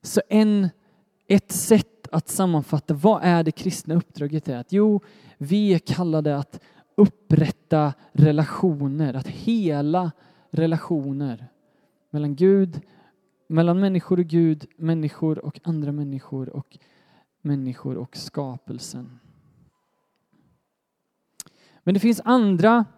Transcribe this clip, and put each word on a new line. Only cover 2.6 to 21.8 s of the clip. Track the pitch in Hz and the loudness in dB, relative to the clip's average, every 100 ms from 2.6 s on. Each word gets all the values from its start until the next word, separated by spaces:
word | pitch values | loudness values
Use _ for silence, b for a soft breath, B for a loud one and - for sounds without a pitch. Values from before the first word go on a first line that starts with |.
| 131 147 - | 0 -4 -2
vad | 147 190 196 | 0 2 2
är | 180 170 | 2 2
det | 160 | 0
kristna | - 185 - - | -4 -6 -6 -2
uppdraget | 170 - - 143 151 156 | -2 -2 -8 -6 -4 -6
är | 123 | -8
att, | - | -2
jo, | 196 214 202 b b b b | 2 4 2 b b b b
vi | 143 202 208 | -2 0 4
är | 170 | 2
kallade | - - 180 156 151 143 | 0 -2 0 0 0 -2
att | 143 - b b b | -6 -14 b b b
upprätta | - 202 _ _ - - - _ 160 147 - b | 2 2 _ _ 2 2 -4 _ 0 0 -4 b
relationer, | - 151 151 151 - 185 147 139 143 147 | 4 4 4 -2 -2 -2 0 -4 -2 -4
att | 131 - | -4 -10
hela | - 214 233 175 147 143 180 175 b b b b | -8 -4 -2 0 -2 -2 -2 -2 b b b b
relationer | 156 165 165 - 165 139 139 139 113 123 _ _ _ _ _ _ | -2 0 -2 -2 -4 -4 -6 -6 -8 -16 _ _ _ _ _ _
mellan | 151 147 143 | -6 -6 2
Gud, | 190 196 190 - b b b b _ _ _ | 4 4 0 -4 b b b b _ _ _
mellan | 160 170 180 | 0 2 2
människor | 196 185 - 180 | 2 0 0 -2
och | 170 | 2
Gud, | 170 165 151 - _ | 2 2 0 -8 _
människor | 160 165 151 - 160 151 | -4 -2 -4 -4 -4 -4
och | 147 - | -8 -10
andra | 170 160 143 | -6 -4 -4
människor | 147 143 135 - 135 127 | -6 -6 -10 -10 -10 -8
och | 139 - _ b b b b b _ | -12 -14 _ b b b b b _
människor | 151 143 131 123 139 127 | -4 -4 -4 -8 -10 -10
och | 131 - | -12 -16
skapelsen. | - - 139 131 - 120 - 123 123 123 _ _ _ _ _ _ _ _ _ _ _ _ _ _ _ _ _ _ _ _ _ _ b b b b | -12 -10 -10 -12 -14 -16 -14 -16 -18 -20 _ _ _ _ _ _ _ _ _ _ _ _ _ _ _ _ _ _ _ _ _ _ b b b b